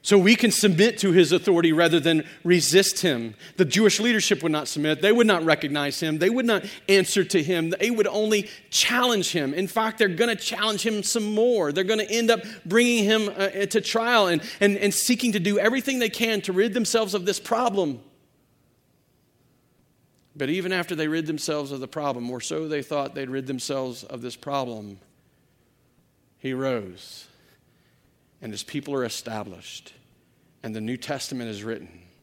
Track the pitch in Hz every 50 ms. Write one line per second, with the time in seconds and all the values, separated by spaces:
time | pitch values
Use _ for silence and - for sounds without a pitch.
0 | _ - 202 196 175 202 233 220 247 220 - - - 208 175 156 208 233 220 -
1 | - 190 160 185 175 139 170 175 - - 180 170 170 165 156 156 170 165 160 170
2 | 143 165 165 156 151 - - - _ 175 180 170 151 - 156 190 196 - - -
3 | - 175 139 117 117 113 104 _ - - - - 185 139 - 190 226 202 - -
4 | 214 240 233 214 - - 170 147 156 170 156 151 143 - - 151 147 151 156 147
5 | 170 202 226 240 233 220 196 170 160 160 156 151 - 143 143 147 143 139 135 -
6 | 175 156 156 156 170 190 233 254 247 233 220 185 - 208 - - _ - 196 196
7 | 180 - - 202 180 - - 180 147 156 185 170 165 165 180 - 202 233 247 214
8 | 202 202 - 208 214 214 220 208 196 - - - _ _ - - - - 240 240
9 | 247 247 233 202 170 - - 170 143 135 147 175 196 185 - 226 220 220 220 -
10 | 226 196 175 160 233 233 220 - - - 240 - 208 220 214 202 - 226 220 208
11 | 196 - - 233 208 208 214 214 226 247 240 208 170 147 143 175 190 180 220 214
12 | 214 - 208 233 233 226 233 220 - 214 - - _ 165 185 233 240 247 240 233
13 | 202 202 220 220 214 208 - - 196 196 - 196 202 196 - 233 - - - 226
14 | 226 240 247 226 202 180 170 156 - - - - 202 202 202 - 202 202 196 -
15 | - - 247 - 247 240 196 214 165 202 202 196 185 226 247 269 - 277 269 254
16 | 240 220 - - 233 226 220 202 180 - 185 185 214 233 190 247 220 - - 226
17 | 220 196 185 202 175 196 185 - - - 233 226 254 240 196 196 180 151 131 113
18 | - _ _ _ _ _ _ _ _ _ _ _ _ _ _ _ _ _ _ _
19 | _ _ _ _ _ _ _ _ _ _ _ _ _ _ _ _ _ _ _ _
20 | _ _ _ _ _ _ _ 147 139 131 160 190 170 180 190 185 175 - 175 156
21 | 156 156 156 165 160 156 156 147 - - 151 147 143 139 143 135 131 - - 156
22 | 147 143 127 123 120 120 127 120 - - 156 156 160 156 156 147 135 - 156 147
23 | 139 139 - 143 135 127 131 135 131 131 135 127 - - 139 135 131 127 120 117
24 | - - 131 120 120 123 117 - - 147 143 139 131 120 117 110 104 104 98 95
25 | _ _ _ _ _ _ _ _ _ _ _ _ _ _ _ _ _ _ _ _
26 | _ _ _ _ _ _ _ _ - 135 131 127 135 135 127 117 101 92 87 92
27 | - - - - - _ _ _ _ _ _ _ _ _ _ _ _ _ _ _
28 | _ _ _ _ _ _ _ _ - 113 104 101 - - - 143 135 147 143 135
29 | 123 113 - - - 117 113 107 123 107 90 87 - - - - _ - - _
30 | _ _ _ _ _ _ _ _ _ _ _ _ - 117 107 110 107 113 123 123
31 | - - 143 135 - - 139 127 120 113 107 101 104 113 113 - - 87 85 85
32 | 87 _ _ _